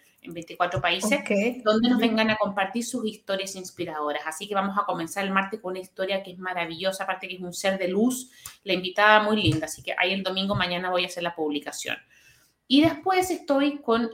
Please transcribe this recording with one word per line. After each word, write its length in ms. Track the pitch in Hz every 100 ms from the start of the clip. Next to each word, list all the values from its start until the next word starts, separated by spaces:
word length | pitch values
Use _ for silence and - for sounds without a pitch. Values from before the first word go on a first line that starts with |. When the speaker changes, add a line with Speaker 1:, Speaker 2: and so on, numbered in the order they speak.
| _ _
Speaker 1:
en 120 | -
veinticuatro 460 | 170 160 165 175 -
países, 400 | 175 175 214 269
Speaker 2:
Ok. 420 | - 202 233 247
Speaker 1:
donde 260 | 214 214 240
nos 100 | 233
Speaker 2:
Ujú. 100 | 226
Speaker 1:
vengan 220 | 220 220
a 60 | 214
compartir 480 | 202 196 190 240
sus 220 | 233 247 214
historias 480 | 196 - 190 190
inspiradoras. 680 | 190 180 - 165 156 147 147 156
Así 220 | - 202
que 80 | 196
vamos 200 | 196 196
a 80 |
comenzar 400 | 196 170 165 202
el 60 | 196
martes 300 | 196 196 214
con 100 | 180
una 80 | 185
historia 420 | 185 - 190 196
que 80 | 190
es 60 | 180
maravillosa, 680 | 185 180 165 165 190 190
aparte 240 | 190 180 185
que 80 | 185
es 40 |
un 120 | 180
ser 260 | 175 196 190
de 80 | 185
luz, 460 | 185 240 254 - - - -
la 80 | 202
invitada 500 | 180 180 190 208 214
muy 180 | 214 214
linda, 260 | 170 156 156
así 180 | -
que 100 | - -
ahí 160 | 180
el 120 | 196
domingo 320 | 190 190 196 202
mañana 340 | 180 175 185
voy 140 | 180
a 20 | 180
hacer 160 | 175
la 140 | 170 170
publicación. 600 | 156 147 - - - - - _ _ _ _ _ -
Y 160 | 269
después 480 | 320 311 381 370 370
estoy 480 | 339 - 277 285 285
con, 320 | - 233 226